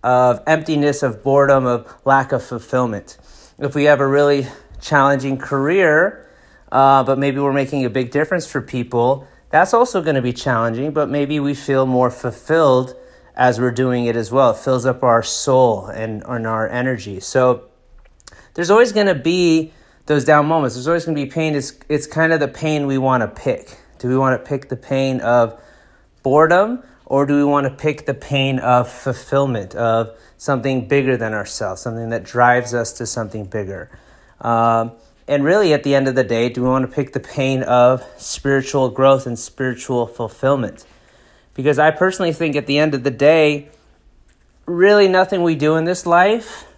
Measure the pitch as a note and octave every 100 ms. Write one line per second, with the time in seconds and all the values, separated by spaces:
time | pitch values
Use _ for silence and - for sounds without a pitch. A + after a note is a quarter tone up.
0 | A#2+ B2+ B2+ A2+ - D#3+ D#3+ D3 D3 C#3+
1 | C3+ A2 C#3 C#3 C#3 C3+ B2+ A#2+ - -
2 | - C3+ C3 C3 - A#2+ - B2+ B2 G2+
3 | - - _ - - _ C#3 C#3+ D3 C#3+
4 | C#3 C#3 C#3+ C#3+ C3 - - - - D3
5 | C#3 C#3 C3+ C3 - C#3 C#3 F#3 F3 D3+
6 | F#3+ - - _ _ _ _ C3 C3+ C#3
7 | B2+ C3+ C#3 C3+ C#3 C#3 C#3 C#3+ B2+ A2
8 | B2 C#3+ D#3 F3+ D#3 C#3 - B2+ A#2 A#2+
9 | A#2+ C3+ - _ _ D3+ F3+ A3+ B3 G3+
10 | D#3+ C#3 B2 B2 - A#2+ A#2 A2+ D3 D3+
11 | C#3 C#3+ C#3 D3+ C#3+ C#3 - C3+ C3 B2+
12 | B2+ - B2 - - D#3+ D3+ B2+ B2+ -
13 | - - _ - B2+ A2+ B2 A#2 B2+ B2
14 | A#2+ A#2 G#2+ B2+ C#3 - - B2+ B2 B2
15 | B2+ A#2 A2 - - C3 B2 G#2 F#2+ A2
16 | A2 G#2+ - B2 A2+ A2 A2 A#2+ B2+ B2
17 | G2+ F#2+ - C3+ B2+ A#2+ - _ _ -
18 | - _ - - _ - E3+ G#3+ A#3+ G#3
19 | G3+ D#3+ C#3 F3+ F3 D#3+ D#3+ - _ _
20 | - D3 C3 D3 D3 E3 C3+ A#2 C3 E3+
21 | D#3+ D3 C#3 E3 D#3+ D3 C3 - - D3
22 | D3 - D#3+ E3 D3+ - D#3 D3+ C#3 C3+
23 | C3 B2+ G#2 - - - - - _ _
24 | B2 C3 C3+ B2+ - C#3 - B2+ - C3+
25 | C3+ C3 A2+ A#2+ A2+ A2 - _ _ _
26 | _ _ C3+ C#3+ D#3+ F3 G#3+ B3 - _
27 | - C#3 C#3+ C#3+ C#3+ C#3+ C#3 C3+ D#3 C#3+
28 | - C3+ - C#3 C3+ C3 A#2+ B2 A#2+ -
29 | - A#2+ - C#3 C#3 A#2 F#2+ - A#2 A2+
30 | A2+ - _ _ - C3+ C3+ C3 G#2+ C#3+
31 | C3 B2 A2+ G#2+ G2 - G#2 F#2 B2 A2+
32 | A2+ A2+ F#2+ A#2+ B2 B2 A#2 A#2+ A2+ -
33 | A#2 - A2 G#2+ G2 A2 G2 F#2+ D2+ -
34 | _ _ _ _ A#2 A#2 A#2 A2+ A#2 -
35 | _ _ - C#3+ C#3+ F#3+ G3 D3 - C#3
36 | C3+ B2+ G#2+ A#2 A#2+ B2 B2+ C3 B2+ -
37 | C3+ C3+ - - C3+ C3 - B2 B2 C3
38 | - - - - C#3 C3+ C3+ C#3+ C3 -
39 | C3+ F3 - A#2 - - C3 A#2+ - B2
40 | A#2 - A2+ - C3+ C#3 G#2+ - - _
41 | _ _ _ _ _ - C#3 C#3+ D3+ D#3
42 | F#3 F#3 F3+ D#3 E3 C#3+ - C#3+ D#3 C#3+
43 | C3 A#2 C#3+ D#3+ D3+ D3 C#3+ _ _ _
44 | _ _ _ _ _ _ - F3 F#3+ G#3
45 | G3 F#3 F#3 F#3+ F3 D#3 D3+ D#3+ D#3+ F3+
46 | F3 E3+ F#3+ A3+ A3 - -